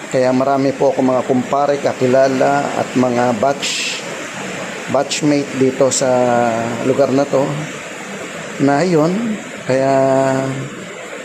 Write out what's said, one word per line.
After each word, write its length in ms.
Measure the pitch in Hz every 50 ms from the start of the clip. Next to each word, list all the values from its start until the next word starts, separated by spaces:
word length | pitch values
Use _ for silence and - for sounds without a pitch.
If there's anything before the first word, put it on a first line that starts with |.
| -
Kaya 240 | - - 135 127 127
marami 400 | 127 127 131 135 139 135 135 139
po 240 | 127 - 143 139 -
ako 80 | - 131
mga 240 | 131 127 127 117
kumpare, 560 | - - 127 123 - 139 139 143 143 143 139 -
kakilala 960 | 131 - - 131 123 123 135 135 139 135 131 135 139 139 143 139 139 - -
at 160 | - - -
mga 400 | 127 123 127 120 120 123 123 120 104 127
batch, 560 | 139 143 - - - - - - - - - - - - - - - - - - - - - - - - - - -
batchmate 600 | - 131 143 143 - - 165 147 147 143 139 - - 131
dito 320 | 131 131 131 - 139 127
sa 160 | 123 - 139 127 127 123 123 123 120 120 120 117 113 113 117 117 120 117 127
lugar 240 | 131 131 110 139 123
na 160 | 123 139 143
to. 160 | 143 - 135 139 151 147 151 156 - - - - - - - - - - - - - - - - - - - 139
Na 240 | 139 143 143 170
yun, 480 | 185 175 151 151 165 185 214 240 226 214 196 - - - - -
kaya 240 | - 127 131 135 135 135 135 135 135 135 135 135 135 135 131 135 135 135 135 135 - - - - - - - - - - - -